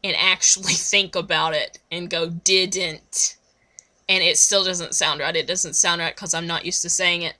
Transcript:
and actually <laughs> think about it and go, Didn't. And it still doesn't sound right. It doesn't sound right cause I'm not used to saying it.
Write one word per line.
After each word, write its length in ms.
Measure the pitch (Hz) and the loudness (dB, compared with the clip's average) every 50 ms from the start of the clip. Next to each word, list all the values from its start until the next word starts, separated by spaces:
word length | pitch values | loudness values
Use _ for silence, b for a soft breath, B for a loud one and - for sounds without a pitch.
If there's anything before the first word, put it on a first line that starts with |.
| - | -2
and 120 | 196 160 | -2 -2
actually 560 | 92 - 185 185 180 - - - 190 190 185 170 | 2 2 2 2 4 4 2 2 2 2 -2 -2
<laughs> 0 | |
think 420 | 170 - - - 202 196 185 - | -2 0 0 2 0 0 0 -2
about 380 | 185 170 - 170 156 156 160 160 | -4 -2 0 0 0 0 0 0
it 260 | 151 127 - - - _ _ | -2 -2 -4 -8 -16 _ _
and 180 | 165 175 175 175 | -10 -8 -8 -4
go, 200 | 175 170 165 170 | -4 -4 -4 -4
Didn't. 1080 | 170 170 _ - 185 190 185 190 190 185 185 165 156 - _ _ - - - - - _ _ _ b b b b b b b b b _ _ - | -6 -2 _ 2 4 4 2 2 -2 -4 -4 -4 -6 -8 _ _ -2 -2 -2 -2 -2 _ _ _ b b b b b b b b b _ _ 2
And 140 | 190 185 180 | 2 4 4
it 140 | 175 170 | 4 6
still 260 | - - - 202 196 190 | 6 4 6 4 2 2
doesn't 320 | 185 180 175 170 - - | 2 -2 -4 -6 -4 -2
sound 260 | - 156 156 147 147 | 0 0 0 0 0
right. 140 | 139 151 165 | -2 -2 0
It 120 | 165 156 | -2 -2
doesn't 280 | - - - - 165 139 | -2 -2 -2 -2 -2 -2
sound 260 | - - 175 170 170 | -2 0 0 0 0
right 140 | 165 170 - | -2 -4 -6
cause 180 | - 202 170 - | -6 -6 -4 -4
I'm 140 | 165 170 | -4 -2
not 180 | 165 170 165 - | -4 -4 -4 -4
used 160 | 170 175 - | -4 -4 -4
to 80 | - - | -2 -2
saying 320 | - - 185 180 175 170 | -2 0 2 2 2 0
it. 140 | 170 160 - | -2 -6 -8